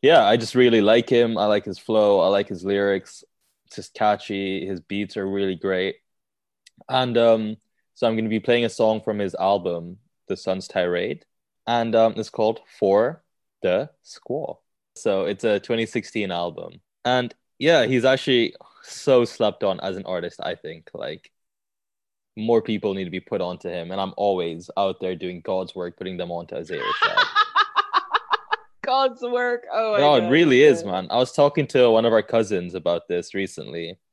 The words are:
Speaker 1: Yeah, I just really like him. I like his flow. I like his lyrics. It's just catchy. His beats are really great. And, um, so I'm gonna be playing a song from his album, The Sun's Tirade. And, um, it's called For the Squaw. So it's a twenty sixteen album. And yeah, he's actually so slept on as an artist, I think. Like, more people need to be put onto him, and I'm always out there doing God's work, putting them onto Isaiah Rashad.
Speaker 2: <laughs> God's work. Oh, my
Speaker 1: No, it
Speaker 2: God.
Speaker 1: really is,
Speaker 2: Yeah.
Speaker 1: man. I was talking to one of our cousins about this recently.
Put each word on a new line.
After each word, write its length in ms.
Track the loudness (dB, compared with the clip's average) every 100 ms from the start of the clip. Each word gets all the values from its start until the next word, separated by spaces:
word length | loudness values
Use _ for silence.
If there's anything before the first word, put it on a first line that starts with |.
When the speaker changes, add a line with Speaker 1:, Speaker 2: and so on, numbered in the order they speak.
Speaker 1:
Yeah, 240 | 6 6 6
I 120 | 2
just 180 | 0 4
really 260 | 4 6
like 280 | 6 4 4
him. 280 | 2 2 0
I 80 | 0
like 180 | 0 -2
his 120 | -14
flow. 420 | -2 2 4 4
I 60 | 4
like 200 | 2 -2
his 160 | -6
lyrics. 600 | -4 -2 0 -2 -6 -20 _ _ _ _ _
It's 100 | -18
just 180 | -16
catchy. 720 | -2 0 0 -4 -6 -4 -4 -6
His 140 | -10
beats 380 | -8 -6 -6 -6
are 100 | -6
really 260 | -4 -4 -4
great. 420 | -4 -2 -4 -6 _ _ _ _ _ _ _ _ -6
And, 280 | -2 0 2
um, 400 | 4 2 0 -10 _ _ _ _
so 120 | -2
I'm 80 | 0
gonna 140 | -2
be 100 | -4
playing 260 | 0 0 0
a 40 |
song 320 | 0 0 0
from 180 | -4 -4
his 160 | -6 -2
album, 640 | 0 0 -2 -6 -10 -18 _ _ _
The 100 | -8
Sun's 300 | -4 -6 -4
Tirade. 580 | -4 -2 -2 -4 -8 _ _ _ _ -4
And, 280 | -2 0 2
um, 180 | 2 0
it's 120 | -10
called 320 | -2 -2 -2 _ -2
For 440 | 2 4 2 -2 _ _ _ _
the 280 | 0 0 -2 _ _
Squaw. 520 | -20 -10 -8 -8 -12 _ _ _ -6
So 300 | -2 0 -2
it's 180 | -2
a 160 | 0 0
twenty 260 | 0 -4 -2
sixteen 460 | -4 -6 -6 -4
album. 500 | -4 -6 -8 -14 -18 _ _ -2
And 280 | 0 -2 -10 _ _
yeah, 260 | 2 4 4
he's 200 | 4 4
actually 500 | 2 2 2 2 -4 -20 _
so 420 | -18 -6 4 4 4
slept 380 | 0 -2 0
on 160 | -2 -2
as 160 | -6 -8
an 80 | -6
artist, 340 | -6 -8 -8
I 140 | -8 -8
think. 340 | -12 -16 -16
Like, 380 | -12 -10 -12 _ _ _ _ _ _ _ _ _ _ _ -8
more 220 | 0 0
people 320 | 2 -4 -4
need 100 | -4 -6
to 40 |
be 80 | -10
put 220 | -8 -6
onto 280 | -6 -8 -10
him, 220 | -8 -8
and 80 | -6
I'm 120 | -8 -2
always 520 | -2 0 -4 -8 -10 -4
out 220 | -2 -2
there 160 | -6 -6
doing 260 | -8 -10
God's 340 | -6 -6 -6 -10
work, 220 | -12 -10
putting 200 | -12 -10
them 140 | -8
onto 240 | -10 -10 -12
Isaiah 260 | -10 -8
Rashad. 420 | -6 -2 -2 0
Speaker 2:
<laughs> 1600 | 0 0 0 0 0 -2 -2 -4 -2 -6 -2 -6 -4 -8 -8 _ -2
God's 360 | 0 0 -2
work. 440 | -6 -2 -2 -4 -4
Oh, 220 | -4 0
my 60 | 4
Speaker 1:
No, 160 | 4 4
it 60 |
Speaker 2:
God. 100 | 4
Speaker 1:
really 320 | 4 6 8
is, 180 | 8 6
Speaker 2:
Yeah. 80 | 0
Speaker 1:
man. 160 | -6 -2
I 60 | -2
was 140 | 0
talking 360 | 2 2 2 -2
to 240 | 4 6
one 140 | 6 4
of 80 |
our 100 | 2
cousins 500 | 2 0 0 -2 -4 -6
about 320 | -2 -2 -2
this 260 | -6 -4 -6
recently. 640 | -6 -8 -12 -10 -10 -14 _